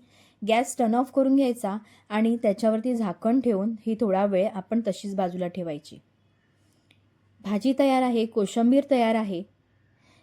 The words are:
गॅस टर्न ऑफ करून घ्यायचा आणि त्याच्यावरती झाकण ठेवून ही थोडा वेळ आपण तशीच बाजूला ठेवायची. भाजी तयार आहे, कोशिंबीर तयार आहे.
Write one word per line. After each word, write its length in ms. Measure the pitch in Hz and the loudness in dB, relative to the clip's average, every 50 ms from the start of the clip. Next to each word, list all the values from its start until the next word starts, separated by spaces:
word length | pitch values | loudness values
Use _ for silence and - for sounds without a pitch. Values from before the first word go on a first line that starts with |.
| _ _ _ _ _ _ _ - | _ _ _ _ _ _ _ -8
गॅस 340 | - 202 220 233 262 254 - | -2 0 0 0 0 -2 -2
टर्न 180 | - 247 220 220 | -2 0 0 2
ऑफ 160 | 240 262 262 | 0 0 0
करून 240 | - 277 269 269 269 | 0 2 2 4 4
घ्यायचा 420 | 277 277 247 240 240 - 196 196 214 - - _ _ _ - | 4 2 2 0 -2 -4 -6 -6 -8 -10 -14 _ _ _ -4
आणि 260 | 208 214 220 226 233 233 | -2 0 2 2 0 0
त्याच्यावरती 540 | 233 214 190 202 233 220 220 220 220 254 254 | 0 0 0 2 0 0 0 0 -2 -2 -2
झाकण 440 | 233 226 190 170 - - 226 240 269 | -2 -2 -4 -4 -2 -2 0 0 2
ठेवून 340 | 240 247 214 185 196 226 226 214 - | 2 0 0 0 -2 -4 -4 -6 -4
ही 80 | 226 226 214 | -4 -2 0
थोडा 260 | 247 202 190 190 202 | 0 0 2 2 2
वेळ 220 | 202 196 180 190 220 - | 2 2 2 0 0 -2
आपण 280 | 196 180 - 226 233 226 | -6 -6 -2 -2 -2 -2
तशीच 280 | 208 185 - - 202 196 | -2 -6 -6 -8 -6 -4
बाजूला 320 | 190 190 180 175 180 180 | -2 -2 -2 -2 -4 -6
ठेवायची. 500 | 175 175 190 175 165 151 147 - - - - _ _ _ _ _ _ _ _ _ _ _ _ _ _ _ _ _ _ _ _ _ _ _ _ _ _ _ _ | -6 -6 -8 -8 -8 -8 -10 -12 -16 -20 -20 _ _ _ _ _ _ _ _ _ _ _ _ _ _ _ _ _ _ _ _ _ _ _ _ _ _ _ _
भाजी 320 | - 196 208 202 202 262 262 262 | -6 -4 -4 -2 0 0 2 2
तयार 220 | 277 277 262 254 | 2 4 4 2
आहे, 240 | 262 254 233 226 220 | 2 2 0 0 -2
कोशिंबीर 580 | 226 - 226 202 196 - 233 233 240 262 277 277 277 | -2 -2 -2 -2 -2 0 2 2 4 4 4 2 2
तयार 240 | 277 247 233 220 226 | 2 2 2 2 0
आहे. 280 | 220 214 196 190 170 202 - _ _ _ _ _ _ _ _ _ _ _ _ _ _ | 0 -2 -4 -6 -8 -10 -12 _ _ _ _ _ _ _ _ _ _ _ _ _ _